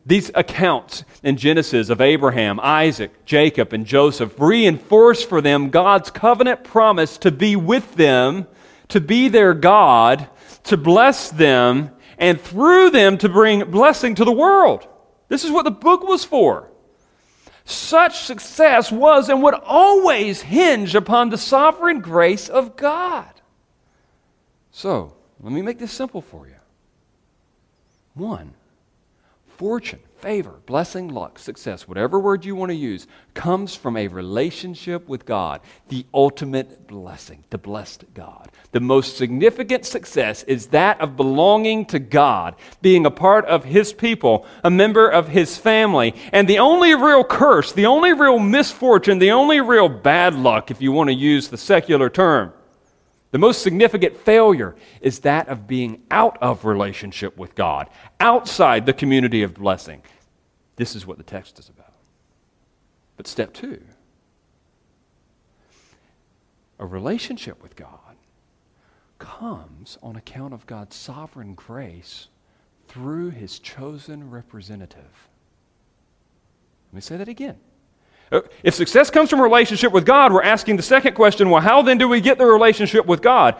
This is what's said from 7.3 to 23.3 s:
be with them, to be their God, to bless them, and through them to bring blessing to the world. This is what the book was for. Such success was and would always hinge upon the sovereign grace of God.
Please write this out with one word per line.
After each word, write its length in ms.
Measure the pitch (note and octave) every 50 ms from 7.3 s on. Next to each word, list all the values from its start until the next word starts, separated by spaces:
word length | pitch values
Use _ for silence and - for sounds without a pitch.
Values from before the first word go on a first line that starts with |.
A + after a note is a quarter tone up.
| C#3+
be 240 | C3 G3+ G#3+ G#3
with 400 | G3 D#3+ F3 A#3+ C4 - - -
them, 500 | E3+ D#3+ C#3+ C3 B2 B2+ C3+ E3 G3 E3+ - _ _ _ _ _ _ _
to 140 | _ - G3
be 280 | D3+ D3+ A3 B3 C4 A#3+
their 240 | G3+ A3+ G3+ F#3 E3
God, 760 | D3+ D#3 F3 G3+ G#3+ F#3 C#3+ B2 A2+ A2+ A#2+ C3 D3 D3 - _ _ - - - _ _
to 140 | - G#3
bless 540 | D#3 C#3 E3+ F3 G#3+ B3 C#4 - - - -
them, 600 | D#3 D#3 D#3 C#3+ C3 B2 B2 B2 B2 C#3 D3+ C#3+ - _ _ - - -
and 220 | E3+ F3+ E3+ D3+
through 500 | - - F3 G#3 C#4 E4 F4+ F#4 F#4 F4+
them 280 | D4 B3 G3+ G3 G3 F3+
to 100 | G#3+ F#3+
bring 400 | F3 G#3 A3 A3 G#3 G3+ G3+ E3+
blessing 460 | E3+ G#3 C4 D#4 C#4+ - - A#3+ G#3
to 100 | F#3+ A#3
the 60 | B3
world. 560 | A#3 B3 D#4+ F#4+ G4 G4 F4 - - - - - _ _ _ _ _ _ _
This 160 | _ C#4+ C#4 E4+
is 80 | D#4
what 140 | D4 F4 D4
the 80 | D4 G3
book 340 | - B3+ E4 F4+ F4+ F4+
was 180 | F#4+ F#4+ - -
for. 460 | - D4+ B3+ F#3+ C3 F#2+ D2 - - _ _ _ _ _ _ _ _ _ _ _ _ _ _ _ _ _ _ _
Such 600 | - - - - - D4+ D#4+ F4 E4 - - -
success 640 | - B3 G#3 - - - - D#4 D4+ B3+ A#3 - - A3
was 360 | A#3+ C#4 D#4 D4+ C#4 A3+ A3+
and 140 | C4+ C4 C#4
would 120 | D4 C4+
always 840 | - - - C4+ E4 F#4+ G4+ G4+ G4 F#4+ E4+ C4+ G#3+ G#3+ G#3 F#3+ -
hinge 540 | - C#3+ G3 D#4 F#4 E4 C4+ G#3+ G3+ F3 D#3+
upon 360 | G#3+ F3 G3 A#3 A#3+ A#3+ A#3
the 60 | A3+
sovereign 600 | - - - C4+ C4+ D4 D#4+ D#4 - E4+ F4 D#4+ B3
grace 500 | F3+ E3+ E3 E3+ E3+ F3+ G3+ G3+ - -
of 280 | A#3 C4 C4 A3+ -
God. 500 | - C#4+ D4 D4+ E4+ F4+ F4+ E4+ B3+ - -